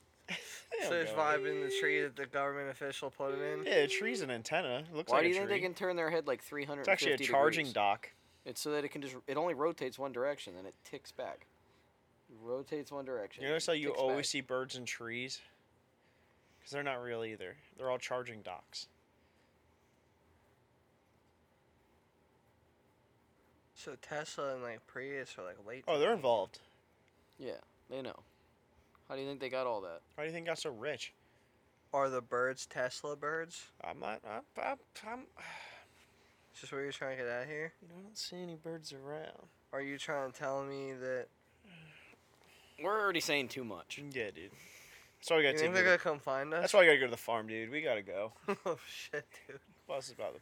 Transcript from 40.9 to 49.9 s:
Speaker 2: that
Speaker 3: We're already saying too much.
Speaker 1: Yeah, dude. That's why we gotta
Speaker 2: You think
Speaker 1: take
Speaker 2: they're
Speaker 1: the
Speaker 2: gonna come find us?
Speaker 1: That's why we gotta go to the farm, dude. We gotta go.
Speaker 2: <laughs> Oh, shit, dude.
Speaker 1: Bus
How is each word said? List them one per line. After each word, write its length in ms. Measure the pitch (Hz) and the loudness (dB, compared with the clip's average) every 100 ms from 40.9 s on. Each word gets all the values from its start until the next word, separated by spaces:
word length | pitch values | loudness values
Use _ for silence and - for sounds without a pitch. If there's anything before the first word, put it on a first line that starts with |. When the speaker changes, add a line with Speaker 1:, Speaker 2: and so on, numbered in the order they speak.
Speaker 2:
that 340 | 131 127 127 - _ _ _ 202 165 156 151 - - _ - - - - - | -6 -4 -4 -4 _ _ _ -20 -20 -20 -20 -20 -20 _ -20 -20 -20 -20 -4
Speaker 3:
We're 180 | 170 214 | 0 2
already 200 | 202 170 | 4 2
saying 280 | - 143 123 | 4 2 2
too 160 | 139 | -4
much. 340 | 117 90 - - 143 | -6 -8 -10 -12 -8
Speaker 1:
Yeah, 180 | 131 104 | -6 -6
dude. 200 | 80 98 - - - - - - - | -8 -14 -16 -20 -20 -20 -20 -20 -8
That's 120 | - | 2
why 60 | 165 | 6
we 40 | |
gotta 120 | 143 | 6
Speaker 2:
You 40 | 156 | 6
think 160 | 160 | 4
Speaker 1:
take 100 | 185 | 6
Speaker 2:
they're 80 | 185 | 8
Speaker 1:
the 60 | 175 | 6
Speaker 2:
gonna 180 | 175 147 | 4 -2
come 20 | |
find 340 | 147 135 147 | -2 -2 0
us? 60 | 160 | 0
Speaker 1:
That's 140 | 185 | 6
why 60 | 208 | 10
we 60 | 170 | 12
gotta 120 | 143 | 10
go 80 | 127 | 6
to 40 | |
the 60 | 117 | 0
farm, 300 | - 113 110 | 0 -2 0
dude. 220 | 113 113 | -4 -4
We 100 | 151 | -2
gotta 220 | 156 110 | 0 0
go. 300 | 98 92 95 - - | 0 -4 -4 -4 -4
Speaker 2:
<laughs> 100 | 196 190 | -2 -2
Oh, 120 | 143 - | -4 -8
shit, 380 | - - 147 - - - | -14 -8 -8 -8 -14 -16
dude. 100 | 135 - - | -18 -18 -16
Speaker 1:
Bus 180 | - | -6